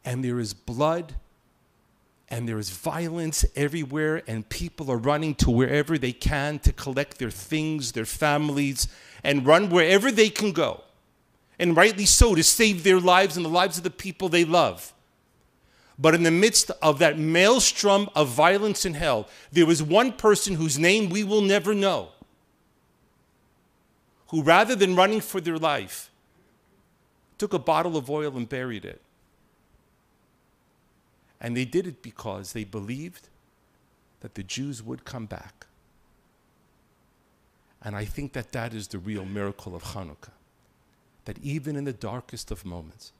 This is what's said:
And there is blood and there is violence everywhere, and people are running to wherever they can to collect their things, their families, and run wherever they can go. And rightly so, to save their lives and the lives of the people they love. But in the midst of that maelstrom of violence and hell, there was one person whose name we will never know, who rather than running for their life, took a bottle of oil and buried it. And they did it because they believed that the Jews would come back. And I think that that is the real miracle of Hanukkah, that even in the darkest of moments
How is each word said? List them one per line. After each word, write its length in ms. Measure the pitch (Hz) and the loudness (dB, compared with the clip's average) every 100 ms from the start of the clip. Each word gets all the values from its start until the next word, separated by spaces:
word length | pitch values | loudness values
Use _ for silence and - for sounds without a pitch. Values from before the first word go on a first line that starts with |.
| 135 | -6
And 180 | 123 | -4
there 160 | 127 120 | -4 -4
is 140 | 110 | -6
blood 600 | 101 - 120 151 170 156 135 _ _ _ _ _ _ _ _ _ _ _ | -8 -10 -2 0 0 -6 -12 _ _ _ _ _ _ _ _ _ _ _
and 180 | 117 117 | -8 -6
there 80 | 110 | -6
is 140 | 101 | -8
violence 720 | 92 156 156 170 170 160 151 - - | -8 -8 -6 -6 -4 -4 0 0 0
everywhere, 680 | 143 165 139 147 156 160 - | -2 -2 -6 -2 -2 -2 -6
and 220 | 110 107 | -8 -8
people 400 | - 170 - 139 | -8 -8 -8 -4
are 80 | 120 | -2
running 380 | 123 151 156 135 | 0 0 -2 0
to 160 | - | 2
wherever 480 | 117 127 143 147 160 | 4 2 2 0 -2
they 140 | 127 | -2
can 440 | 120 - 147 143 151 | -2 -2 -2 -4 2
to 120 | - | 0
collect 480 | - - 131 143 - | 0 -6 -4 -6 -6
their 100 | 120 | -8
things, 640 | - - 156 156 156 123 | -8 -6 -4 -2 -4 -6
their 140 | 117 110 | -6 -6
families, 800 | - 151 147 151 143 143 135 - - - - | -2 0 0 0 -2 -2 -2 -6 -6 -20 -6
and 220 | - 143 131 | 0 2 6
run 240 | 165 202 | 6 6
wherever 420 | 175 165 196 254 | 4 6 4 4
they 180 | 220 220 | 4 2
can 220 | - 208 | 2 -2
go. 300 | 165 139 - - _ _ _ _ _ _ _ | 0 -2 -4 -14 _ _ _ _ _ _ _
And 180 | 175 165 | 2 6
rightly 280 | 208 196 202 | 6 6 2
so, 280 | - 240 | 6 6
to 80 | 170 | 6
save 420 | 156 - 220 185 | 2 4 2 4
their 160 | 170 185 | 4 4
lives 360 | 180 180 196 160 | 6 4 4 -2
and 100 | 160 | -2
the 40 | |
lives 280 | 170 190 175 | 0 0 -2
of 60 | |
the 80 | 175 | -8
people 380 | - 190 165 190 | -8 -12 -6 -2
they 160 | 170 165 | 2 4
love. 480 | 175 131 90 - _ _ _ _ _ _ _ _ _ _ - | 2 2 -2 -16 _ _ _ _ _ _ _ _ _ _ 0
But 160 | 151 165 | 2 4
in 80 | |
the 80 | 165 | 4
midst 400 | 165 220 - - - | 4 4 4 -2 0
of 160 | 156 139 | 0 4
that 200 | 160 156 | 2 2
maelstrom 880 | 156 165 196 240 - - 208 196 202 - | 0 4 4 4 2 0 2 2 2 0
of 140 | 147 | 0
violence 540 | 120 165 196 214 196 | 4 4 4 0 -2
and 120 | 190 151 | -4 -4
hell, 320 | 160 113 104 - - | -2 -2 -4 -18 -4
there 160 | 151 160 | 2 4
was 160 | 160 | 4
one 300 | 151 190 254 | 4 2 2
person 420 | - 214 202 202 170 | 2 2 2 0 -2
whose 240 | 160 135 | -2 2
name 300 | 165 208 202 | 2 2 0
we 140 | 190 | -4
will 180 | 202 214 | 0 0
never 340 | 196 196 196 208 | 2 2 0 0
know, 340 | 196 156 87 _ - _ _ _ _ _ _ _ _ _ _ _ _ _ _ _ _ _ _ _ _ | 0 -2 -6 _ -20 _ _ _ _ _ _ _ _ _ _ _ _ _ _ _ _ _ _ _ _
who 120 | 160 | -2
rather 340 | 147 175 220 240 | 4 6 4 2
than 200 | 190 180 | 2 4
running 260 | 190 220 | 4 2
for 180 | - 190 | -4 -6
their 200 | 165 160 | -6 -2
life, 500 | 160 139 95 - - _ _ _ _ _ _ _ _ _ _ _ _ _ | -2 -2 -6 -14 -18 _ _ _ _ _ _ _ _ _ _ _ _ _
took 160 | 208 | -4
a 60 | 180 | -4
bottle 360 | 123 156 175 156 | 0 0 0 -4
of 140 | 127 | -4
oil 260 | 151 151 131 | -6 -6 -6
and 140 | 117 | -8
buried 360 | 131 127 107 - | -8 -8 -10 -12
it. 160 | 50 _ _ _ _ _ _ _ _ _ _ _ _ _ _ _ _ _ _ _ _ _ _ _ _ | -20 _ _ _ _ _ _ _ _ _ _ _ _ _ _ _ _ _ _ _ _ _ _ _ _
And 180 | 117 120 | -8 -6
they 80 | 131 | -4
did 200 | 165 180 | -4 -6
it 160 | 135 | -14
because 520 | 120 - 110 98 98 | -20 -14 -12 -12 -12
they 100 | 117 | -12
believed 640 | 101 107 101 131 165 - _ _ _ _ _ _ _ _ _ _ | -10 -10 -10 -12 -14 -20 _ _ _ _ _ _ _ _ _ _
that 140 | - - | -18 -14
the 80 | |
Jews 380 | 95 - 143 123 | -12 -8 -8 -10
would 220 | 110 127 | -14 -16
come 220 | - 127 107 | -14 -14 -14
back. 400 | - - _ - _ _ _ _ _ _ _ _ _ _ _ _ _ _ _ _ _ _ _ _ _ | -14 -18 _ -20 _ _ _ _ _ _ _ _ _ _ _ _ _ _ _ _ _ _ _ _ _
And 140 | 107 101 | -12 -10
I 80 | 104 | -8
think 260 | - 143 | -10 -10
that 220 | 131 113 | -10 -10
that 200 | 127 117 | -10 -8
is 140 | 113 101 | -10 -12
the 100 | 98 | -12
real 280 | 95 104 95 | -10 -10 -8
miracle 500 | 101 101 98 - 87 | -8 -8 -10 -14 -14
of 80 | |
Hanukkah, 480 | - 101 87 71 - _ _ _ _ _ _ _ _ _ - | -14 -12 -14 -18 -20 _ _ _ _ _ _ _ _ _ -16
that 120 | 104 | -12
even 360 | 143 151 143 147 | -8 -8 -6 -8
in 80 | |
the 80 | 143 | -8
darkest 580 | 113 107 123 - 123 - | -10 -10 -12 -14 -18 -12
of 160 | 104 92 | -12 -12
moments 460 | 87 78 - - _ | -14 -16 -20 -20 _